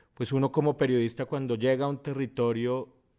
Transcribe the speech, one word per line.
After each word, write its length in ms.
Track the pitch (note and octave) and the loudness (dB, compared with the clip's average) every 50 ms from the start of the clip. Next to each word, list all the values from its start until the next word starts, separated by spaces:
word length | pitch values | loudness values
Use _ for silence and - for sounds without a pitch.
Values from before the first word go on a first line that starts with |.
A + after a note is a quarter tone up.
| _ _ _ | _ _ _
pues 160 | - B2 - | -6 -4 0
uno 200 | C#3 C3+ C#3 C3+ | 2 2 2 2
como 240 | - D#3+ D3 D3+ C#3+ | 2 2 2 2 2
periodista 500 | - C#3+ B2+ B2+ A#2+ A#2 A2+ - - B2+ | 2 2 2 4 2 2 0 -2 -4 -6
cuando 280 | - D3+ C#3 C3+ B2 A#2+ | -4 -4 -4 -2 -2 -2
llega 320 | G#2+ A#2+ C3 C3 B2+ C#3+ | 0 2 2 2 2 0
a 20 | |
un 140 | C#3+ C#3+ C3+ | -2 -4 -6
territorio, 920 | - D3 C3+ C#3 C3+ A#2 - C3 A#2+ A#2 A2+ A2+ A#2+ B2 B2+ C3 C3 - _ _ _ _ _ | -8 -8 -6 -4 -6 -6 -2 -2 0 0 0 0 0 0 -2 -2 -6 -10 _ _ _ _ _